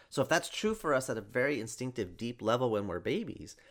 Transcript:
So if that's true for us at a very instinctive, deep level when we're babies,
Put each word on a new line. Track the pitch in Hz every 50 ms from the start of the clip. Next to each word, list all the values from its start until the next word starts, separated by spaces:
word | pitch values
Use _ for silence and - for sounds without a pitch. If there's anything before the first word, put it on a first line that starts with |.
| - _
So | - 196
if | 175 -
that's | 156 165 -
true | - - - - 214 220
for | 214 - 156 139
us | 131 135 -
at | 117
a | 110
very | 104 104 - 127 127 143 151 113
instinctive, | 113 120 - - 127 127 123 120 98 87 85
deep | - 117 120 120 -
level | 104 107 117 123 127 120
when | 107 104 101
we're | 95 87 87
babies, | - 110 143 214 226 139 - - 80 - - - - -